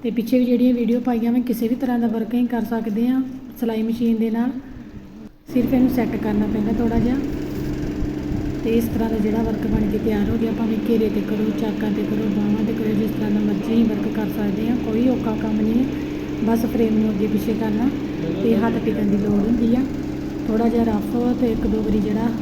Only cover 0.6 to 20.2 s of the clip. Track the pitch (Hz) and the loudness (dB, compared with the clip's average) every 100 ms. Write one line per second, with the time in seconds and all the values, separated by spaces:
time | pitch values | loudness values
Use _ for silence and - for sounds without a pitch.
0.6 | 247 240 226 240 254 233 233 247 247 226 | 4 4 2 2 0 0 2 0 0 -2
1.6 | 226 247 254 240 233 226 220 247 240 233 | -2 0 0 0 0 -2 -2 0 0 0
2.6 | 220 226 226 208 247 262 262 - - - | -2 -2 -2 0 2 0 -2 -8 -14 -4
3.6 | 226 220 220 226 233 220 226 233 247 262 | -2 0 -2 0 2 2 2 0 -2 -4
4.6 | - - - - - 208 220 - - 247 | -10 -16 -14 -16 -16 -18 -18 -20 -2 0
5.6 | 247 262 247 - 220 214 214 208 208 214 | 2 4 4 2 0 -2 0 0 0 0
6.6 | 208 226 233 233 233 269 269 - - - | 0 2 2 2 2 0 -2 -4 -6 -4
7.6 | - - - - - - - - - - | -4 -4 -4 -2 -2 -4 -4 -4 -4 -4
8.6 | 226 226 226 220 226 220 208 220 226 202 | 2 2 2 0 0 0 0 2 0 0
9.6 | 208 214 208 208 226 208 202 226 226 202 | 0 0 2 0 0 0 0 0 0 0
10.6 | 226 220 - 226 214 202 190 208 214 - | 0 0 2 2 2 0 -2 0 0 0
11.6 | 220 196 214 208 208 208 214 202 208 214 | -2 -2 -2 -2 -2 0 0 0 0 0
12.6 | 214 - 214 208 214 208 208 208 208 202 | 0 0 0 0 0 -2 0 2 0 0
13.6 | - 226 214 202 208 214 202 214 208 190 | 2 2 2 2 -2 -2 -2 -2 -2 0
14.6 | 226 247 226 220 254 233 233 214 220 214 | 0 0 0 2 2 2 -2 -2 -2 0
15.6 | 214 233 269 - - - - - 214 226 | 2 2 0 -2 -6 -6 -6 -2 0 0
16.6 | 233 214 226 214 220 196 214 208 233 220 | 0 0 2 2 2 0 0 0 0 -2
17.6 | 220 208 254 - - - - - 233 208 | 0 0 0 -2 -6 -4 -4 0 2 2
18.6 | 226 226 - 202 202 202 208 101 226 240 | 2 0 -2 0 2 2 2 2 2 2
19.6 | 226 247 277 - - - | 4 2 0 -4 -6 -6